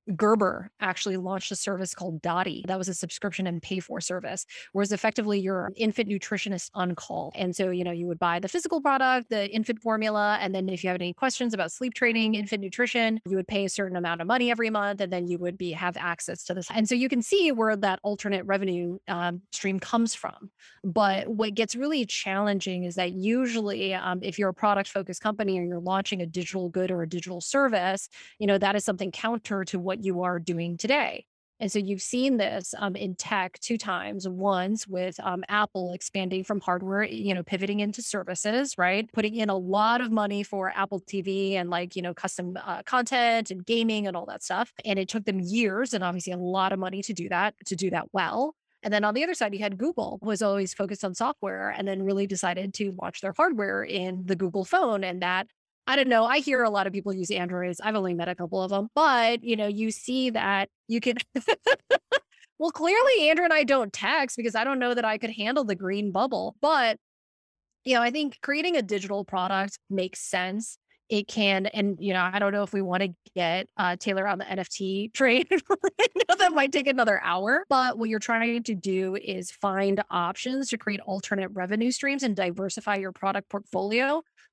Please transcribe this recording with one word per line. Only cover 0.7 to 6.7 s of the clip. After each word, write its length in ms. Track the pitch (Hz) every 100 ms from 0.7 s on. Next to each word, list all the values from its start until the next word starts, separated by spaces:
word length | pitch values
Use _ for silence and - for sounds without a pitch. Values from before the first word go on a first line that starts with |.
| -
actually 380 | 196 180 208 190
launched 340 | 185 190 -
a 20 |
service 400 | 190 - 185 185
called 280 | - 180 160
Dottie. 420 | 170 170 185 156 190
That 120 | 190
was 100 | 185
a 60 |
subscription 520 | 175 175 - 202 170 190
and 140 | 170
pay 180 | - 190
for 220 | - -
service, 460 | - 180 - 196 - - -
whereas 180 | 190 202
effectively 480 | 208 220 - 214 202
you're 280 | 190 190 -
an 80 |
infant 340 | 190 220 202 208
nutritionist 600 | 202 - 208 214 185 -